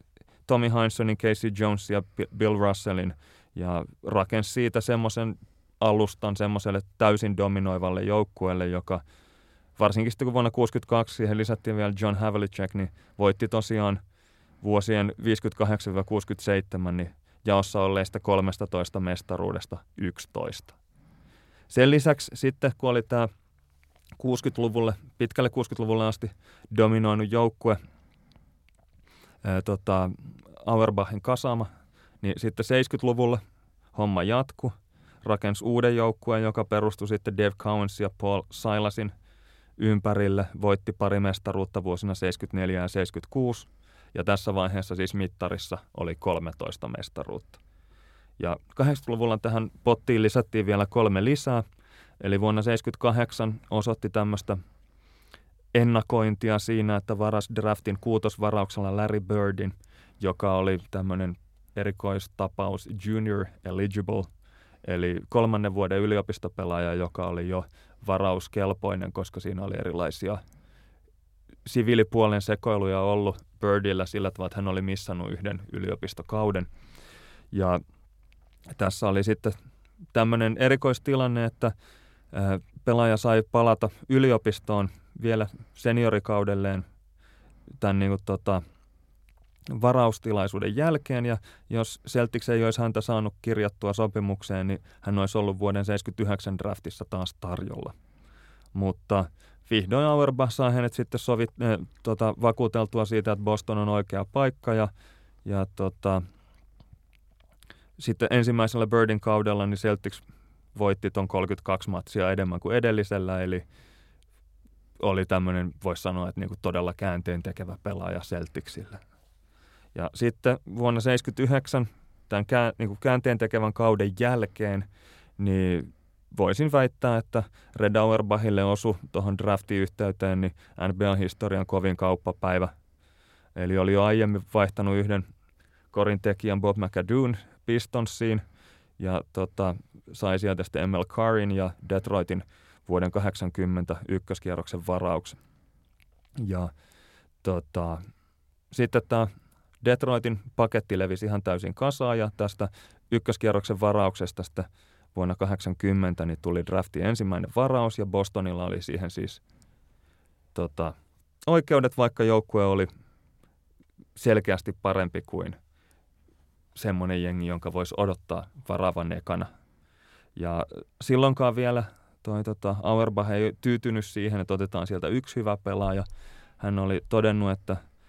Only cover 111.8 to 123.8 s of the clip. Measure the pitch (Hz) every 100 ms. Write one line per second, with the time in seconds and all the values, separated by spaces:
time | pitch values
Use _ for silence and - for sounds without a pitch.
111.8 | - 92 - 107 92 95 92 87 - 120
112.8 | 117 107 101 101 92 92 92 90 - -
113.8 | - _ _ _ _ _ _ _ - _
114.8 | _ - 101 95 92 92 92 90 90 -
115.8 | 95 85 95 90 90 95 95 92 98 90
116.8 | 87 87 98 87 87 87 92 90 92 92
117.8 | 101 95 90 90 - 87 85 - - -
118.8 | 95 98 - _ _ _ _ _ _ _
119.8 | _ - 85 - 120 - 127 127 - 104
120.8 | 120 117 120 123 - - 131 135 135 135
121.8 | 113 - - - _ 101 101 123 117 -
122.8 | 110 101 135 127 127 117 110 113 107 104